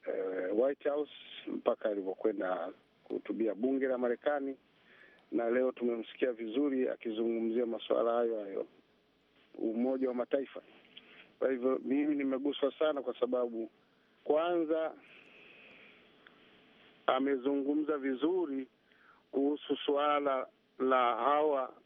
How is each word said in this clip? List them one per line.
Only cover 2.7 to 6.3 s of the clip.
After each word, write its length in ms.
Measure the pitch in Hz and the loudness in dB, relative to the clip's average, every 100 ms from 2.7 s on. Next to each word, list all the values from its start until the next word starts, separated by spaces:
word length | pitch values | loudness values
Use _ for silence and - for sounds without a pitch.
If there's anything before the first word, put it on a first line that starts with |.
| - _ _ | -10 _ _
kuhutubia 520 | - 110 - 104 110 | -8 -8 -6 -2 -2
bunge 320 | 95 127 135 131 | 0 0 0 0
la 100 | 123 | 0
Marekani, 600 | 123 117 - 143 139 135 _ _ _ - - - _ | 0 0 0 -2 -4 -8 _ _ _ -20 -20 -20 _
na 180 | 123 117 | -2 2
leo 220 | 123 127 | 2 2
tumemsikia 600 | - 120 117 107 - 131 | 0 -2 -2 -6 -2 -2